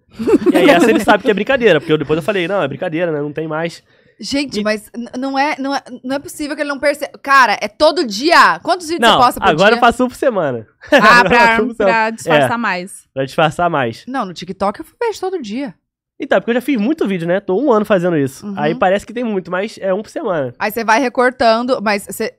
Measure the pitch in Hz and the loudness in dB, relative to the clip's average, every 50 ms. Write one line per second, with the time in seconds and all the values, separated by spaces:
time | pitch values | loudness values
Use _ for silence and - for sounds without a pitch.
0 | _ _ _ - 220 - 440 - - - - 302 - 302 277 339 - 233 - - | _ _ _ -6 -2 0 0 2 2 2 2 2 4 4 4 4 4 4 2 2
1 | 208 - 220 208 - 247 208 196 202 - 269 269 233 214 170 147 - 160 156 151 | 2 2 0 0 2 0 0 0 0 -2 0 2 4 4 4 4 2 0 0 0
2 | 147 131 156 165 156 - - 185 175 165 202 196 165 135 135 127 180 185 156 156 | 0 0 -2 -2 -2 -2 -2 -2 -2 -2 -2 -2 -2 -2 -4 -6 -6 -4 -4 -2
3 | 180 170 156 147 143 147 143 156 160 160 151 156 165 175 - - _ _ _ _ | -2 -2 -2 -4 -6 -6 -6 -8 -8 -6 -6 -6 -6 -6 -8 -10 _ _ _ _
4 | _ _ _ - 220 196 - 277 294 262 - 208 208 214 214 214 208 - - 233 | _ _ _ -16 -10 -6 -4 -4 -4 -4 -4 -4 -2 -2 -4 -4 -6 -14 -14 -14
5 | 240 - - 254 262 269 269 269 277 302 294 - 262 269 277 269 - - 247 247 | -14 -12 -10 -8 -6 -4 -2 -2 -2 -2 -2 -4 -4 -4 -4 -6 -6 -10 -18 -12
6 | - 254 269 294 294 359 - - 302 285 302 285 302 285 285 262 277 285 294 - | -8 -6 -6 -6 -8 -10 -12 -10 -8 -8 -6 -6 -6 -6 -6 -2 -2 -2 -2 -2
7 | 285 - - - - 277 269 269 254 220 202 - - 220 _ - 294 311 330 330 | -6 -12 -12 -8 -2 2 4 6 6 4 2 -2 -4 -6 _ 2 2 2 2 2
8 | 330 233 202 196 269 320 330 294 240 196 170 160 - 294 349 370 359 302 339 339 | -2 -4 -4 -2 0 4 6 6 6 6 4 0 -2 -4 -4 -2 -4 -6 -4 0
9 | 233 226 202 151 240 247 - 247 - 196 165 151 190 208 233 233 254 233 233 - | 2 4 4 6 4 2 2 2 0 0 2 4 4 4 4 4 4 2 4 2
10 | 254 247 - - - 262 233 196 165 139 123 117 107 _ _ _ - - - 269 | -2 -2 -2 -2 -2 0 0 0 -2 -2 -2 -4 -8 _ _ _ -4 2 2 4
11 | 208 214 240 240 247 185 247 240 233 233 226 226 233 254 226 - 214 190 226 226 | 6 6 6 6 6 4 4 4 4 4 4 2 0 -2 -2 0 0 2 2 2
12 | 220 220 226 220 - 170 160 147 139 123 247 233 233 208 185 180 180 196 - - | 0 -2 -4 -6 -4 0 2 2 2 2 0 -2 -2 -4 -4 -4 -6 -10 -16 -20
13 | _ _ - 135 139 131 - - 160 151 147 - 175 175 170 147 131 117 113 - | _ _ -8 -6 -6 -4 0 0 0 2 2 0 0 0 0 0 -2 -2 -4 -8
14 | - - 254 269 226 185 170 - 185 165 190 - 202 196 202 - 320 - _ - | -12 -10 -8 -6 -6 -8 -8 -14 -12 -12 -8 -4 -4 -4 -4 -6 -12 -16 _ -6
15 | 480 466 392 - - 381 381 359 262 202 202 247 285 247 160 _ _ _ _ _ | -6 -6 -4 -4 -6 -6 -6 -6 -8 -8 -8 -8 -8 -8 -10 _ _ _ _ _
16 | _ _ _ - 311 269 - 196 185 - 233 247 233 - 285 226 202 240 330 330 | _ _ _ -12 -6 -2 -2 -2 0 0 -2 -2 0 -2 -2 0 0 0 0 0
17 | 349 214 196 175 165 170 175 196 202 - 185 196 277 302 233 214 214 - 220 185 | -2 -2 -2 -2 -2 -2 -2 -2 -2 -2 -2 0 2 2 2 2 2 2 0 0
18 | 170 180 175 151 139 131 135 - - - 101 101 147 151 165 165 202 185 190 202 | 2 2 0 0 0 -2 -4 -8 -14 -12 -8 -4 -4 -2 -2 0 0 2 0 0
19 | - - 214 240 247 226 214 190 165 170 180 180 196 226 - - 185 190 185 196 | -2 -6 -8 -6 -6 -4 -4 -4 -6 -4 -6 -6 -6 -6 -8 -6 -4 -4 -2 -4
20 | 220 - - 370 330 220 180 156 139 123 120 - - 214 208 233 226 208 220 226 | -4 -8 -10 -8 -4 -4 -2 -2 -4 -6 -6 -4 -6 -4 -4 -4 0 0 2 2
21 | 277 247 - - 240 254 247 - 262 226 226 226 247 247 262 - 208 220 202 202 | 2 -2 0 0 0 0 0 2 2 2 2 2 0 -2 -2 -2 0 -2 -2 -2
22 | 196 - 196 - 226 - - | -4 -8 -10 -8 -8 -8 -8